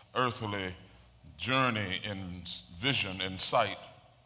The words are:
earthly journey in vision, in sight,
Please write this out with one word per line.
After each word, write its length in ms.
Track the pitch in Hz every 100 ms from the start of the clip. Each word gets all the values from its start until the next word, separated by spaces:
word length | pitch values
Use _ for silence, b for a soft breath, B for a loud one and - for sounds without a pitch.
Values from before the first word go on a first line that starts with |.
| B 117
earthly 600 | 127 110 110 101 92 90 - B B B - -
journey 640 | 113 131 127 110 98 92
in 400 | 101 98 92 90 87 - - 87
vision, 420 | 127 117 101 92
in 160 | 95 92
sight, 400 | - 131 104 92 - - - -